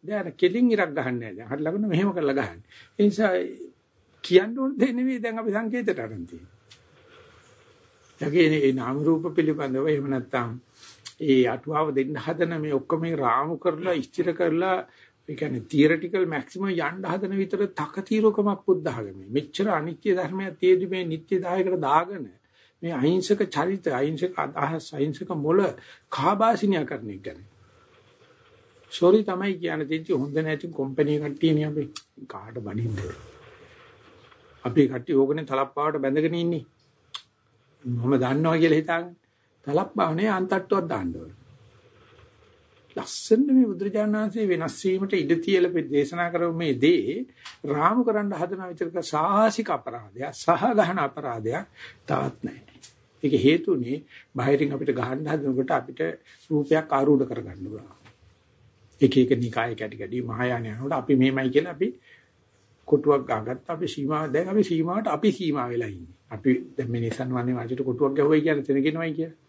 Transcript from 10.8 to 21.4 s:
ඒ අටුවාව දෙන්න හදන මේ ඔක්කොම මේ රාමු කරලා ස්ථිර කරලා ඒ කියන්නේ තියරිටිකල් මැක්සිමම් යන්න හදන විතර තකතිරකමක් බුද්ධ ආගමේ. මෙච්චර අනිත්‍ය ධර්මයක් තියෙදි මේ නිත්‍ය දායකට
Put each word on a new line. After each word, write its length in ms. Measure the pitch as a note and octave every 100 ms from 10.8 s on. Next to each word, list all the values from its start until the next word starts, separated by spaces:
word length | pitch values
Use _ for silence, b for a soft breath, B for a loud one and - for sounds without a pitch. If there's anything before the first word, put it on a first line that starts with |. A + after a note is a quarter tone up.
| B B B -
ඒ 220 | D3+ C3 B2
අටුවාව 440 | B2 D3 D3+ D#3
දෙන්න 220 | C3+ C3 D3
හදන 380 | C#3 E3 E3 E3
මේ 180 | D3+
ඔක්කොම 260 | C3+ C3+ E3
මේ 160 | E3 D#3
රාමු 420 | B2+ A#2+ D3 D#3+
කරලා 380 | F3+ D#3 F#3 E3+
ස්ථිර 320 | - - F3
කරලා 460 | E3 E3+ D#3+ F#3 F#3 - b b _ -
ඒ 60 |
කියන්නේ 300 | C#3 D3 B2+
තියරිටිකල් 600 | G#2+ D3+ D3+ E3 F3 F#3+ F3
මැක්සිමම් 400 | D3+ - F3+ G3
යන්න 380 | F3 D3+ F3+
හදන 300 | F#3+ F3+ F#3+
විතර 260 | G3 F#3+ G3 G3
තකතිරකමක් 920 | - D3+ - G3 A3 G#3+ G#3 G#3 G3
බුද්ධ 260 | - F3+ D#3
ආගමේ. 400 | A#2 G#2 F#2+ F#2+
මෙච්චර 380 | B2+ D3 - G3+
අනිත්‍ය 420 | E3+ D#3 E3 G#3
ධර්මයක් 440 | F#3 D#3+ F#3 F#3+ D#3+
තියෙදි 300 | F3+ F#3 F#3
මේ 180 | F#3
නිත්‍ය 320 | F3 D#3+ -
දායකට 380 | F#3+